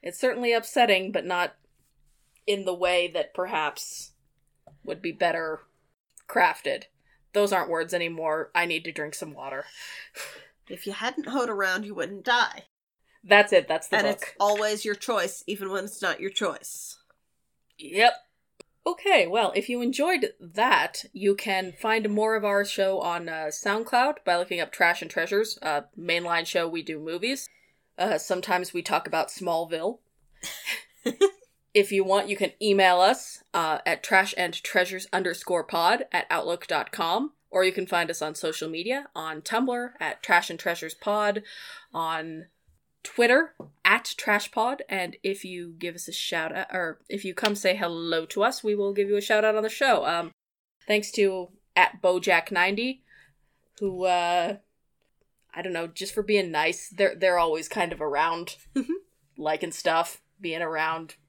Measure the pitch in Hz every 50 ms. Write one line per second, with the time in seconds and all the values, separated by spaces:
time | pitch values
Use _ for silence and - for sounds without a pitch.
0 | - 175 175 - - 254 226 233 247 233 233 233 233 - - 277 240 226 202 185
1 | 190 190 196 180 - 180 180 175 175 - - _ _ _ _ _ _ _ _ _
2 | _ _ _ _ _ _ _ _ _ - 208 196 190 185 180 175 180 180 180 180
3 | 175 175 165 170 147 - _ - 180 185 - 160 156 147 - - - - - -
4 | - - _ _ _ _ _ _ _ _ _ _ _ - - _ _ - 190 170
5 | - 170 165 - 175 170 165 170 165 160 156 - - _ _ _ _ _ _ _
6 | _ _ _ - _ - - 123 - 165 151 - - 143 135 - - _ _ _
7 | _ _ _ _ _ _ _ 208 208 202 202 185 160 165 165 160 160 170 180 175
8 | 170 170 170 160 160 160 151 160 160 - _ 170 175 175 165 160 165 165 156 -
9 | 151 151 151 - 180 156 147 135 131 135 135 135 147 - - - - - - -
10 | - - _ - - - - - - _ _ _ _ _ 190 180 - 202 196 -
11 | 220 247 - 330 294 - 240 277 247 233 220 196 196 185 185 190 214 202 185 165
12 | 165 180 202 196 170 - 156 247 226 - - - - _ _ _ _ _ _ _
13 | _ _ _ _ _ 175 202 208 202 208 202 180 - - 160 160 - - - 214
14 | 202 208 202 - - - - - 202 208 208 208 214 214 214 208 - 214 202 202
15 | - - 233 202 175 196 - - - - 208 196 196 190 190 196 190 208 - -
16 | - 180 160 - - 196 196 - 214 180 139 - - - - - - - - _
17 | _ _ _ _ _ _ _ _ _ _ _ _ _ _ _ _ 160 139 165 196
18 | 226 240 233 - _ _ _ _ _ _ _ _ - _ _ _ _ 339 349 -
19 | - 403 381 269 185 165 185 226 220 180 - 196 196 - 240 240 240 240 254 -
20 | 285 339 370 311 240 - - _ - 170 170 202 226 247 214 151 147 170 - -
21 | - - _ - 190 196 202 196 - 220 196 190 190 185 180 - - 220 220 226
22 | 214 214 208 208 220 220 220 220 208 208 202 202 202 202 - - 190 190 190 190
23 | - 175 170 175 170 165 160 160 160 151 - - - 208 202 220 226 220 - 240
24 | 254 285 294 - _ - 175 175 180 180 185 170 160 - - - 180 170 175 -
25 | 170 165 - 170 165 170 202 202 220 214 - - - 160 147 143 - _ _ -
26 | 165 170 165 170 175 170 170 165 170 - - 180 170 170 165 170 151 - 160 151
27 | 151 160 165 175 190 240 277 269 - - _ _ _ _ _ _ _ _ _ -
28 | 180 - 165 151 - - 190 180 185 - 180 180 180 170 - 175 170 - 165 160
29 | - 165 165 160 - - - - 185 175 165 160 170 160 165 160 165 196 240 -
30 | _ _ _ _ _ _ _ _ - - - - - - - - - _ _ _
31 | _ - - - 392 392 - _ _ _ _ _ _ _ _ 208 202 202 202 196
32 | 190 185 190 202 - - 202 196 202 - - _ 208 214 196 196 190 185 180 180
33 | 185 202 247 - - - - - _ _ - 170 165 160 156 - - - 170 -
34 | - - 208 190 196 196 - - 180 175 170 - - - - 196 180 175 190 185
35 | 190 - - 185 190 180 170 - - - 180 170 156 - - 170 170 175 220 254
36 | 262 - - 175 - - 165 165 - - 170 175 - - 165 147 - - - -
37 | 170 165 175 226 269 302 _ _ _ _ - 185 185 185 185 - 185 185 - 175
38 | 170 160 170 - 151 156 151 - - 160 160 - 165 160 160 165 175 220 254 277
39 | 285 - _ 170 160 156 156 151 156 - 220 226 262 254 240 240 247 247 - -
40 | 160 151 - - - - 185 175 175 - 175 165 - 180 170 - - 160 - _
41 | - 208 208 208 208 208 202 214 208 - - - - - - - - _ - 165
42 | 165 160 165 160 160 165 160 160 170 _ _ _ _ _ _ _ _ _ _ _
43 | _ - - - 233 233 247 285 330 311 _ _ - - _ _ _ 190 202 233
44 | - - - - - - 208 208 - - - 240 220 247 277 277 - - 196 190
45 | 180 175 - - - 190 196 196 - 185 180 180 175 170 165 165 175 175 170 175
46 | - - 160 - - - 180 165 160 160 160 175 185 - - 185 175 165 156 _
47 | _ _ - 202 - 190 175 - - 214 208 202 - 185 185 202 185 170 170 165
48 | 165 170 165 165 160 160 - 196 202 240 247 - - 214 208 202 196 202 202 196
49 | 202 196 208 202 202 - 220 214 214 220 214 220 214 220 - - 285 269 233 160
50 | - 147 170 170 170 160 _ _ _ _ _ _ _ _ _ _ _ - 214 208
51 | 208 - - - 202 196 190 185 180 180 _ _ _ _ _ 180 180 - - 190
52 | - 185 180 180 175 202 180 165 - - 202 175 180 185 202 214 233 254 262 _
53 | _ _ - - - _ _ _ _ _ _ _ _ _ _ - 202 196 185 180
54 | 185 185 180 180 175 175 175 180 170 175 202 202 _ _ _ _ _ _ _ _
55 | _ _ _ _ _ _ _ _ _ _ - 160 180 185 175 165 170 165 165 -
56 | 190 190 - 220 202 190 214 202 190 175 160 151 156 165 175 - - - - 175
57 | 196 185 - 170 185 185 180 175 170 165 156 160 156 - - 214 185 170 165 156
58 | 156 151 139 143 156 165 165 170 175 170 - - - - - 277 - - 330 392
59 | - _ _ _ _ _ _ - 151 156 156 156 - 170 160 - - 175 160 165
60 | 170 170 - - _ _ _ _ 196 175 160 165 170 160 160 156 160 160 160 165
61 | 165 156 - _ _